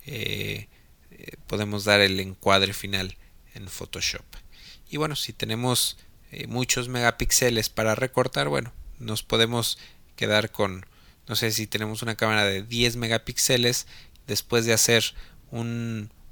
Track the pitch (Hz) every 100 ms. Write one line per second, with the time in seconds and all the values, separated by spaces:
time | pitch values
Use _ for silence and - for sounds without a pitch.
0 | - 117 101 98 101 101 - _ _ _
1 | _ - - - - 101 104 104 101 101
2 | 98 95 95 92 104 98 98 - 98 98
3 | 92 - - - - - 95 - - 90
4 | - - - - - - - - - 151
5 | 156 147 - - 110 110 123 123 - -
6 | - - - - 120 117 123 - 120 123
7 | 120 - 120 - 127 117 107 - 110 110
8 | 127 - 127 139 143 143 120 - - -
9 | 117 107 - 113 113 120 113 - - -
10 | - - 110 107 110 - 101 92 - -
11 | - _ - 113 113 110 110 104 107 110
12 | 113 107 113 107 101 98 110 117 120 120
13 | 113 113 - 127 - 127 120 123 - -
14 | - - - 104 - 120 113 113 - 117
15 | - - - - - 117 117 117 117 113
16 | 107 - -